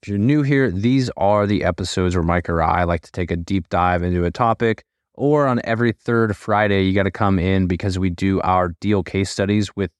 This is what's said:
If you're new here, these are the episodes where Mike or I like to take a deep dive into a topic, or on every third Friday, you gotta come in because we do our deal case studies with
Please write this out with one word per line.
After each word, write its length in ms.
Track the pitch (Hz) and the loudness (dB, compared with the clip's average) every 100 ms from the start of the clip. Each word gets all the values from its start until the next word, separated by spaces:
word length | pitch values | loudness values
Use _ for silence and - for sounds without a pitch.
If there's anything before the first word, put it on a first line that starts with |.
If 60 | - | -4
you're 80 | 101 | 0
new 240 | 107 151 | 2 2
here, 280 | 139 139 131 | 2 2 0
these 400 | 92 110 135 123 - | 0 0 0 0 -2
are 320 | 98 104 101 | 0 2 2
the 160 | 101 | 0
episodes 500 | 87 90 92 - 90 | 0 -4 -6 -2 0
where 100 | 90 | 0
Mike 260 | 85 87 85 | 0 0 0
or 120 | 85 | 0
I 220 | 80 85 | 0 0
like 200 | 87 85 | 0 -2
to 80 | - | -6
take 180 | - 87 | -8 -4
a 60 | 87 | -4
deep 320 | 85 98 82 | -2 -4 -2
dive 340 | 90 90 90 | 0 0 0
into 220 | 87 90 87 | 0 0 -2
a 60 | |
topic, 520 | 85 120 113 117 110 _ _ _ | 0 -2 0 -2 -2 _ _ _
or 340 | - 139 147 139 | -6 0 2 2
on 140 | 120 | -2
every 300 | - 113 120 | -2 0 0
third 420 | 110 - 117 113 98 | -2 -2 0 2 -2
Friday, 460 | - 104 107 98 | -2 0 2 2
you 100 | 95 | 2
gotta 180 | 95 98 | 2 0
come 300 | - 104 95 | 0 0 2
in 280 | 90 95 92 | 2 2 2
because 300 | 87 101 92 | 0 -2 -2
we 120 | 92 | -2
do 320 | 87 98 95 | -2 0 0
our 340 | - 92 90 82 | 0 0 0 -4
deal 200 | 101 104 | -2 -2
case 280 | 90 95 98 | -2 -2 -4
studies 440 | - 98 104 101 - | -2 0 0 -2 -4
with 140 | 95 _ | -6 _